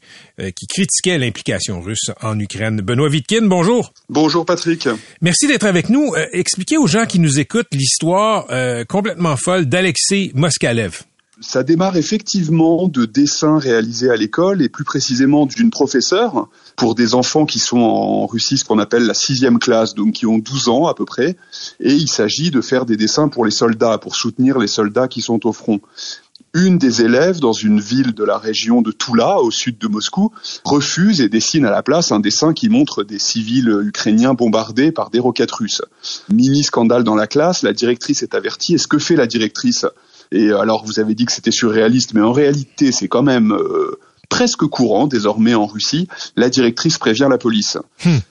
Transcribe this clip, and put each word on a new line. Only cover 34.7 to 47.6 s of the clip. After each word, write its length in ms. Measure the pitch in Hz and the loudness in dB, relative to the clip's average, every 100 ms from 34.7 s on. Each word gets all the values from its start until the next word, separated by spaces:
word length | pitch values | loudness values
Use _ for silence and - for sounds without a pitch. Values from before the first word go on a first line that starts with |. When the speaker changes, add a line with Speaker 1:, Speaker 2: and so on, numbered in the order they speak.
| 110 151 | 0 0
Speaker 2:
par 200 | 160 101 | 0 -2
des 80 | 117 | 0
roquettes 340 | 123 120 151 | 0 0 -2
russes. 300 | - 104 - - _ - - - | -4 -8 -8 -10 _ -14 -12 -2
Mini 320 | 107 131 143 | 2 4 2
scandale 400 | 139 - 117 123 | 0 0 2 2
dans 100 | 113 | 2
la 120 | 107 107 | 0 0
classe, 360 | 143 165 180 | 0 0 0
la 120 | - | -2
directrice 480 | 110 117 120 - 143 | 0 0 -2 -2 -4
est 120 | 117 | -2
avertie. 400 | 107 101 - - | -4 -4 -8 -2
Et 40 | 170 | -2
ce 100 | - | 0
que 100 | 151 | -2
fait 160 | - | 0
la 120 | 165 120 | 0 0
directrice ? 580 | 120 107 - 123 120 104 - _ _ - | -2 -4 -2 -2 -2 -4 -8 _ _ -6
Et 180 | 98 107 | 0 2
alors, 340 | 101 110 110 110 | 2 0 -2 -4
vous 140 | 107 | -4
avez 140 | 107 | -2
dit 120 | 107 120 | 0 0
que 60 | |
c'était 180 | - 113 | -2 -2
surréaliste, 640 | 107 117 107 - 127 - | 0 0 2 4 2 2
mais 80 | 107 | 2
en 100 | 107 | 2
réalité, 600 | 127 143 143 135 - 139 | 4 2 0 -4 0 0
c'est 160 | 120 143 | 0 -2
quand 140 | 120 | 0
même, 300 | 139 127 110 | 2 4 2
euh, 460 | 98 80 80 71 - _ _ - | 2 -2 -2 -4 -6 _ _ -8
presque 380 | - 240 - 147 | -2 -2 0 -2
courant 400 | - 120 101 147 | 0 0 2 0
désormais 480 | 120 101 107 113 | 0 -2 2 2
en 100 | 117 | 2
Russie. 420 | 104 107 - 160 180 - - - | 0 -4 -4 -4 -6 -8 -10 -2
La 140 | 123 | 0
directrice 480 | 131 123 117 165 - | 2 0 0 -2 -2
prévient 300 | 117 110 139 | -2 0 2
la 80 | 127 | 2
police. 400 | 117 110 | 0 -2